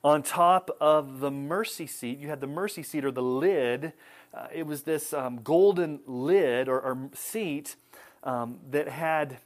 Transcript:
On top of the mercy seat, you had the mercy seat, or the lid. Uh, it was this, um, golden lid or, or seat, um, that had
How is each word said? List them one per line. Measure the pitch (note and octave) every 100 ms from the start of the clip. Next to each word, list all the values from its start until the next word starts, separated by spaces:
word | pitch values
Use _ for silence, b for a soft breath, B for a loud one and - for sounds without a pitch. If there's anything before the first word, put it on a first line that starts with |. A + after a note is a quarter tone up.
On | D3 D3+
top | C#3+ - F3 F3+ - -
of | D3+ D#3 C#3 C3+
the | C#3
mercy | C#3 C#3 F3 A3 - D3+
seat, | - A#2+ C3+
you | C#3+
had | D3
the | C#3
mercy | D3+ G3+ F#3+
seat, | D3+ D#3 C#3
or |
the | B2+
lid. | B2+ B2+ F3 F3+ B2 B2+ D#3+ - B B B
Uh, | G#2+ -
it | D#3+ D#3
was | D3
this, | C#3+ D#3 -
um, | D3 B2+ B2
golden | A2+ E3 G3 F#3 E3 D3 -
lid | B2 C#3 G3 D3+ B2 C3
or, | C3
or | C3 B2+ C3+
seat, | - - A3 G3 C#3+ D3 - B B B B
um, | C3+ B2 A#2+ B2 C#3
that | C#3+ D3
had | C3 E3 D#3+ D3 B2